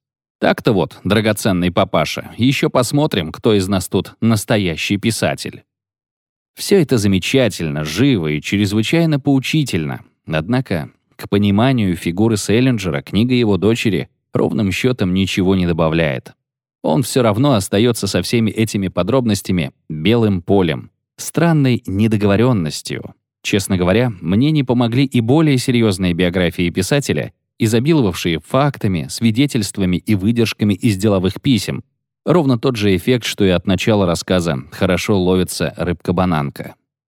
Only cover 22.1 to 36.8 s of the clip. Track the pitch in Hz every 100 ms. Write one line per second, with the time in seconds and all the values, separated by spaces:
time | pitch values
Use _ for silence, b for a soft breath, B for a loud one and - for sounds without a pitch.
22.1 | 107 101 98 123 110 78 - - 62 -
23.1 | - _ _ - 104 - 92 90 104 123
24.1 | 92 82 98 143 156 131 120 117 123 139
25.1 | 123 113 147 156 131 127 120 113 92 90
26.1 | 85 90 92 87 87 87 - - 143 -
27.1 | 78 57 _ _ - 110 113 139 160 104
28.1 | 82 87 80 - 131 143 - 107 90 67
29.1 | - 117 110 143 123 95 - 92 87 -
30.1 | 104 101 117 110 - 107 95 120 95 107
31.1 | 98 92 - 143 113 - 65 - _ _
32.1 | _ - 170 139 123 139 120 101 92 120
33.1 | 123 - - 98 87 101 92 - 104 90
34.1 | 82 - 92 85 67 67 - 95 87 -
35.1 | 101 90 92 87 - 80 - 82 85 -
36.1 | 90 92 76 71 - - -